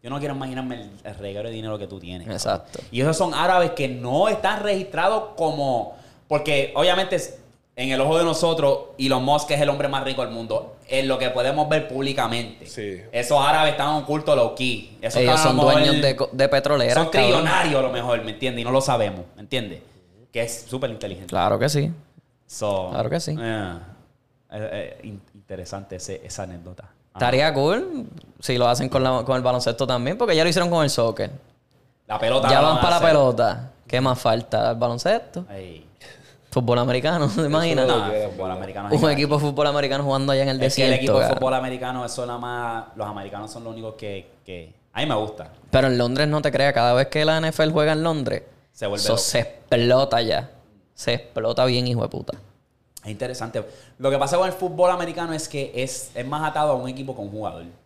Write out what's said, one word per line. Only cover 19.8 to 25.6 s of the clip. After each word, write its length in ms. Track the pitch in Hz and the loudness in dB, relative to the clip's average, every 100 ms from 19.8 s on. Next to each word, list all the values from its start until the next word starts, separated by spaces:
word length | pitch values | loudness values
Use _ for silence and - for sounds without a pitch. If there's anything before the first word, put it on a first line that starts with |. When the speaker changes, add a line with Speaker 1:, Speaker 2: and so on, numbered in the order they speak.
| - - _ _ 123 | -18 -20 _ _ _
Speaker 1:
Que 80 | 120 | -4
es 220 | 117 - - | -4 -6 -8
súper 200 | 131 127 | -6 -6
inteligente. 400 | 107 104 90 92 | -6 -10 -10 -6
Speaker 2:
Claro 280 | 95 92 104 | 0 2 2
que 120 | 139 | 0
sí. 200 | 147 151 165 - - _ _ _ | 0 -2 -6 -14 -20 _ _ _
Speaker 1:
So, 440 | - 104 98 92 | -6 -4 -2 -4
Speaker 2:
Claro 180 | - 123 | -4 -2
que 120 | 165 | -2
sí. 100 | 156 151 | -4 -6
Speaker 1:
eh, 340 | 117 110 95 85 87 - _ _ _ _ _ | -4 -6 -6 -10 -16 -20 _ _ _ _ _
eh, 180 | 107 107 | -12 -10
eh, 260 | 104 - - | -8 -10 -12
in-, 180 | - 101 - | -16 -16 -18
interesante 640 | 104 98 92 | -20 _ -14